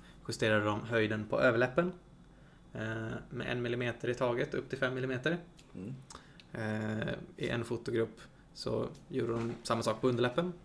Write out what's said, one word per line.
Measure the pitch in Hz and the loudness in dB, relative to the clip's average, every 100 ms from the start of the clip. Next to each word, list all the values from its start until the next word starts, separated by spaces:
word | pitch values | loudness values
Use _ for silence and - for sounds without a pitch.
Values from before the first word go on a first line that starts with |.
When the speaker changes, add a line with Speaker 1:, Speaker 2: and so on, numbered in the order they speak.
| - - - | -20 -12 -8
Speaker 1:
justerade | 113 117 107 104 | 0 4 4 4
de | 104 | 0
höjden | 107 117 107 110 107 | 0 2 2 0 0
på | 120 | 4
överläppen, | 127 117 127 135 180 - - - - - - - - | 6 6 4 4 0 -2 -12 -20 -20 -20 -20 -20 -12
eh, | 117 110 113 113 120 - | -6 -4 -4 -4 -6 -8
med | 123 123 | -6 -4
en | 123 | -2
millimeter | 120 123 120 117 - | -2 0 -2 -2 -2
i | 123 | 2
taget, | 123 120 139 | 2 2 0
upp | - - | -2 -4
till | - | -2
fem | 127 | 0
millimeter. | 131 131 127 160 170 - - - - | 0 -2 0 0 0 -4 -20 -16 -10
Speaker 2:
Mm. | 98 135 - - - - - | -8 -10 -12 -18 -18 -20 -12
Speaker 1:
Eh, | - 107 107 107 107 113 - - - | -6 -2 0 0 -2 -2 -4 -8 -6
i | 127 | -2
en | 120 113 | -2 -2
fotogrupp | 120 - 117 113 - - - - | -4 0 0 0 -4 -20 -20 -20
så | - - 113 123 - - | -8 -2 -2 -2 -6 -6
gjorde | 135 117 | -2 0
de | 117 117 117 | 0 -2 -4
samma | - 113 | -2 0
sak | 113 110 | 0 2
på | 131 | 2
underläppen. | 120 123 165 180 170 | 4 2 2 0 -4